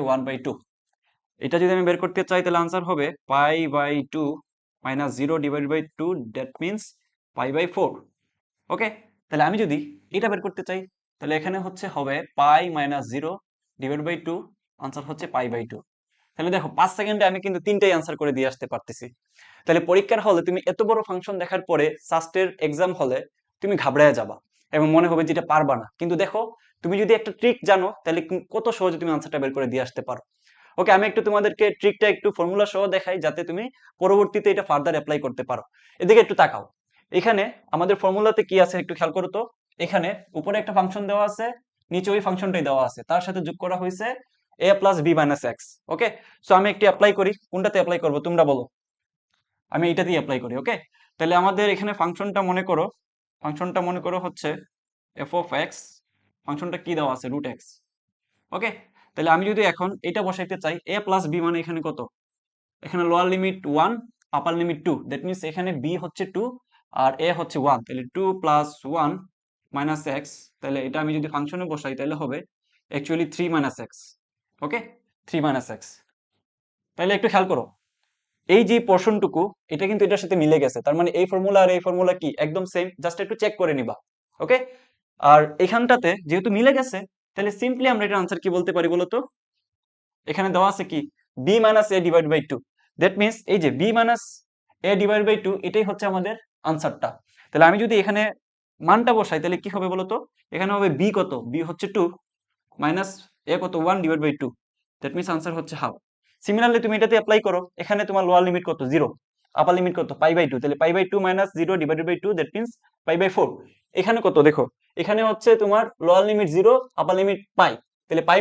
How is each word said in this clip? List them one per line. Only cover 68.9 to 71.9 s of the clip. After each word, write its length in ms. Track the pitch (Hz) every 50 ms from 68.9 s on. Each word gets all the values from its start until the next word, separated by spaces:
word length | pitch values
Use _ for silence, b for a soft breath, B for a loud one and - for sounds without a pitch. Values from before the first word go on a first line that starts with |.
| 151 165 151
one 120 | 147 - 185 - - _ _ _ _ _ _ _ _ -
minus 260 | 139 143 151 156 151 151 147 135 147 147
x, 20 | - - - - _ _ _
তাহলে 180 | - 139 139 139 127
এটা 120 | 131 135 156 156
আমি 80 | 151 156
যদি 120 | 156 147 156 151
ফাংশনে 300 | 143 147 147 165 180 180 160 156
বসাই, 220 | 147 - 139